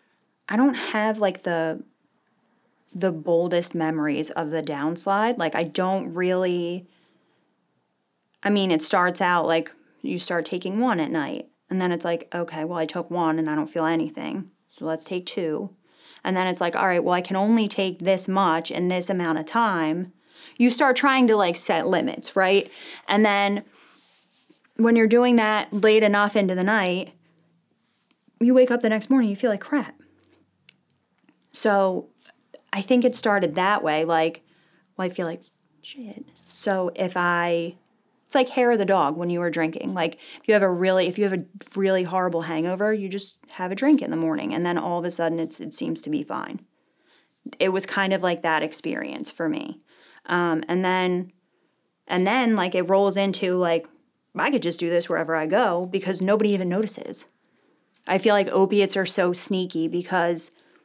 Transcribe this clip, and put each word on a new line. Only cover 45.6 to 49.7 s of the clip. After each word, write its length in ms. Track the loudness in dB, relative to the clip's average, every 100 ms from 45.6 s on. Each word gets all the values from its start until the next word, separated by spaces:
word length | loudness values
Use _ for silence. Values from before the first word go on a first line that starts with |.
it 120 | -12
seems 280 | -8 -6 -6
to 80 | -4
be 140 | -4
fine. 360 | -4 -8 -8 -12 -16 _ _ _ _ _ _ _ -18 -2
It 100 | 0
was 160 | 0 -2
kind 280 | -2 0
of 80 | 0
like 200 | 0 -2
that 220 | 0 0
experience 680 | -2 -6 -8 -8 -8 -12 -12
for 160 | -6 -4
me. 320 | -4 -8